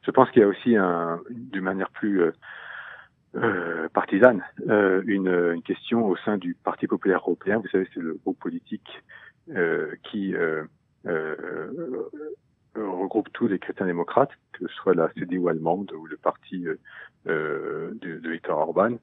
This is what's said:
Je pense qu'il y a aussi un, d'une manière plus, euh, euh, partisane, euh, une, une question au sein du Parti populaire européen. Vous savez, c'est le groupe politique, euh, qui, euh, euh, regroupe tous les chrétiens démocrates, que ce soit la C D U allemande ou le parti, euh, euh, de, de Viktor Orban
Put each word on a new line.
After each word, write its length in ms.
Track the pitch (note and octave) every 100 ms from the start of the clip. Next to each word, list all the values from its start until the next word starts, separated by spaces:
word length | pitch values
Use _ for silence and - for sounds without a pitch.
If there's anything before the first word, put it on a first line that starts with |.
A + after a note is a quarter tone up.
Je 80 | -
pense 180 | - B2+
qu'il 120 | -
y 20 |
a 40 | G2+
aussi 260 | F#2 -
un, 460 | A2 F#2+ E2+ E2+ E2+ -
d'une 320 | A#2+ - F#2+
manière 280 | F#2+ F#2+ F#2+
plus, 320 | - A2 G2
euh, 100 | E2 - - - - - - - - _ _ -
euh, 520 | A#2 F#2+ E2+ E2 D#2+
partisane, 520 | - - F#2+ B2 A#2+ - - -
euh, 340 | G#2+ G2+ F#2 F#2+
une, 220 | G2+ F#2
une 340 | F2+ F2 E2+
question 440 | - F#2 - A#2 A2
au 100 | F2+
sein 220 | - G#2
du 180 | F2 F2
Parti 320 | - E2+ C3
populaire 300 | G#2 G2 F2+
européen. 400 | - E2+ F#2+ A2
Vous 100 | F#2+
savez, 200 | F#2+ F#2+
c'est 60 | F2+
le 140 | E2
groupe 260 | D#2+ - F2
politique, 480 | - E2 _ G#2+ - - _ - - _ -
euh, 440 | B2+ E2+ E2 D#2 D#2+
qui, 320 | - G#2+ G2
euh, 300 | F2 E2+ D#2+ D#2+ _ _ _ -
euh, 1000 | E2 E2 D2+ - D#2+ D#2+ C3 E3 - - D4+ G#3+ - _ _ _
regroupe 540 | - G#2 F#2 F#2+ A2 -
tous 140 | - A#2
les 120 | F#2
chrétiens 280 | - - F#2
démocrates, 460 | E2+ E2+ - C3+ - _
que 140 | - -
ce 80 |
soit 200 | - -
la 180 | F2 D#2+
C 100 | - F2+
D 100 | F2+
U 120 | F2
allemande 440 | D#2+ E2 F2 G2
ou 140 | D#2+ D#2+
le 100 | F#2
parti, 500 | - - - F#2 E2+
euh, 120 | D#2 - - - _ -
euh, 640 | E2 D#2 C#2+ D#2 D#2 E2
de, 240 | A2+ F#2 E2
de 120 | E2
Viktor 280 | E2 - D#2+
Orban 400 | D#2 E2 G#2 A#2